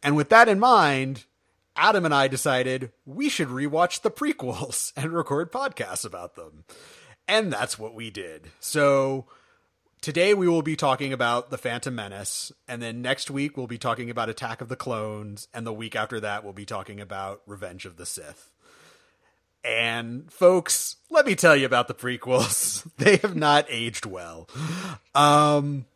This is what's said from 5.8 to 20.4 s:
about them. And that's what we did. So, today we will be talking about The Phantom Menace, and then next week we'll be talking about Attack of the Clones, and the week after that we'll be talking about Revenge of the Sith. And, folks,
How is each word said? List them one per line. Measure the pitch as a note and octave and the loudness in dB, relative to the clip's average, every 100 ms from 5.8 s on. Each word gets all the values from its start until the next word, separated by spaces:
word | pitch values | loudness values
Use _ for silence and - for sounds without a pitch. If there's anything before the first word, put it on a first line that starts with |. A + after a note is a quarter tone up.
| G2+ F#2 | -8 -8
about | A2 F2+ F2 - | -10 -12 -14 -16
them. | D#2+ D2+ - - - - - - - | -20 -20 -20 -20 -20 -20 -20 -14 -2
And | G#3+ G3+ | 0 0
that's | G#2+ B2 - | -4 -4 -6
what | A2 A2+ | -10 -12
we | A2+ | -12
did. | G2+ F2 D#2 - _ | -12 -14 -14 -20 _
So, | - D3+ C#3+ C#3 C3+ C3+ - _ _ _ _ _ _ _ | -6 2 4 4 2 -2 -8 _ _ _ _ _ _ _
today | - D3 F#3 | -6 0 4
we | G3+ F3+ | 4 4
will | E3 | 2
be | D3+ D#3 | 0 -2
talking | C#3+ C3 C#3 | 0 0 -2
about | C3 A#2+ A#2+ - | -2 0 0 -2
The | B2+ | -8
Phantom | B2 A#2 C#3 | -6 -6 -6
Menace, | A#2+ G2+ G2 G2+ - - - - | -8 -10 -10 -10 -8 -10 -16 -14
and | A#2+ | -10
then | A#2 A#2 | -8 -6
next | B2 C3+ - | -4 -4 -4
week | C#3 C#3+ C3+ | -4 -6 -6
we'll | B2 | -10
be | A#2 | -6
talking | B2+ A#2 A#2+ | -4 -4 -4
about | A#2+ A2+ | -4 -6
Attack | G#2+ A#2+ A2+ | -6 -10 -10
of | A#2 | -10
the | B2+ | -10
Clones, | C3 A2+ G#2+ G#2 G#2 G2+ - | -6 -6 -6 -8 -12 -14 -14
and | A#2 A2+ | -12 -10
the | |
week | A2 A2+ A2+ | -10 -6 -4
after | G#2+ A#2 | -4 -4
that | G#2 G#2 | -4 -6
we'll | G#2 | -8
be | F#2+ | -14
talking | G2+ G#2+ F#2+ G2+ | -10 -10 -10 -14
about | G2 G2 G2 G2+ - | -12 -10 -10 -12 -16
Revenge | G2+ F#2+ F#2 | -14 -14 -14
of | G2 E2+ | -18 -14
the | E2+ | -12
Sith. | - D2+ - _ _ _ _ _ _ _ _ _ _ _ _ | -12 -14 -20 _ _ _ _ _ _ _ _ _ _ _ _
And, | A#2+ A2+ A#2 A#2 A#2 B2 - | -6 -2 -2 -4 -8 -12 -14
folks, | - | 4